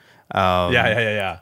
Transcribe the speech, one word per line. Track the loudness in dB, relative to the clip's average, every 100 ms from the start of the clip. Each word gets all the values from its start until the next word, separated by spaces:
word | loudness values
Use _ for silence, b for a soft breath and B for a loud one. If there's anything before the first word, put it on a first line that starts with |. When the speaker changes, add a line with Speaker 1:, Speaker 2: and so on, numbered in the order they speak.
| b b b
Speaker 1:
Um, | 0 2 2 2
Speaker 2:
Yeah, | 2 2
yeah, | 0
yeah, | -2
yeah. | -2 -6 -8